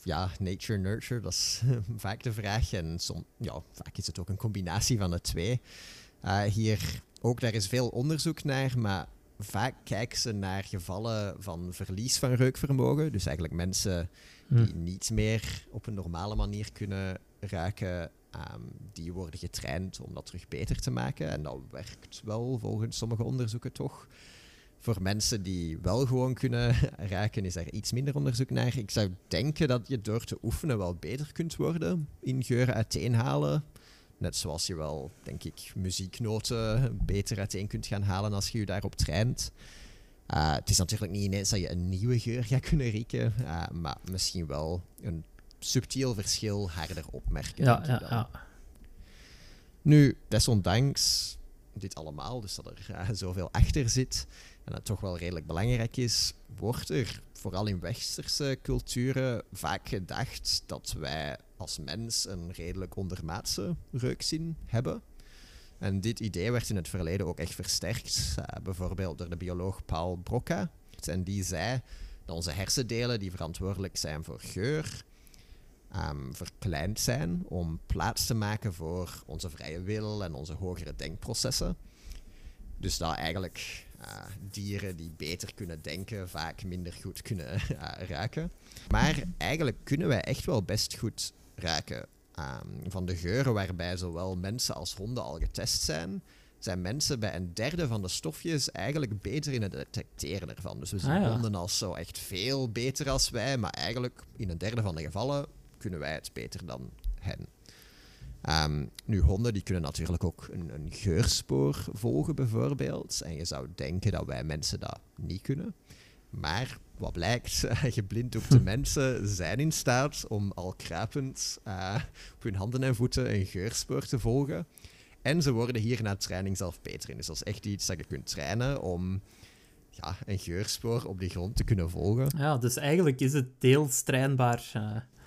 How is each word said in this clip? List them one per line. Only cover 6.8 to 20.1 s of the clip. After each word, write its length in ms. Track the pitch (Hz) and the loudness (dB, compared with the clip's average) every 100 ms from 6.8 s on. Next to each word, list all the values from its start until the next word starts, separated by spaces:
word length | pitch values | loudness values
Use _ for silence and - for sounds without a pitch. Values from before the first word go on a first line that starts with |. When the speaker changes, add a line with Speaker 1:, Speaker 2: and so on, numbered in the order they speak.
| - - - - | 0 -4 -10 -2
Speaker 1:
ook 180 | 117 120 | 0 2
daar 140 | 120 | 2
is 140 | 110 95 | 0 2
veel 200 | 123 120 | 2 2
onderzoek 560 | - 143 160 160 156 | 2 0 2 0 0
naar, 360 | 147 131 135 123 | 0 2 2 2
maar 280 | 107 95 - - - - | 2 0 -2 -12 -20 -12
vaak 360 | 101 98 127 - | -4 0 0 -2
kijken 340 | - 101 120 - | -4 -2 -2 -2
ze 120 | 120 | -2
naar 320 | 104 95 95 | 0 -2 -2
gevallen 720 | - 98 87 92 113 110 101 90 | -4 -6 -4 -4 -2 0 -2 -4
van 240 | 95 85 90 | -8 -6 -6
verlies 440 | - 98 92 123 - | -6 -4 -2 0 2
van 160 | 127 | 4
reukvermogen. 800 | 123 127 - 139 135 127 143 156 | 6 6 4 2 4 4 4 2
Dus 140 | 104 - | 0 0
eigenlijk 300 | 78 80 85 | 0 0 0
mensen 540 | 90 92 104 87 85 - - - - | 0 2 2 2 0 -6 -20 -20 4
Speaker 2:
Hm. 160 | 123 110 | 6 6
Speaker 1:
die 100 | 80 | 4
niet 340 | 85 95 - | -4 -4 0
meer 540 | 110 107 110 - - - | 2 4 2 0 -6 -8
op 180 | 104 - | -10 -6
een 60 | |
normale 420 | 98 85 82 101 107 | -6 -4 -4 -2 0
manier 360 | 101 104 104 | 0 0 -6
kunnen 460 | - 101 95 95 92 - - | -6 -4 -2 -2 -4 -10 -10
ruiken, 720 | 98 92 90 - 95 90 80 - _ | -6 -2 -2 -2 -2 -2 -6 -10 _
ehm, 300 | - - 53 58 - 95 | -12 -10 -10 -12 -14 -14
die 200 | 87 82 | -10 -8
worden 260 | 90 85 82 | -6 -8 -8
getraind 600 | 87 - - 76 92 - | -8 -6 -4 -2 -4 -8
om 120 | 65 | -10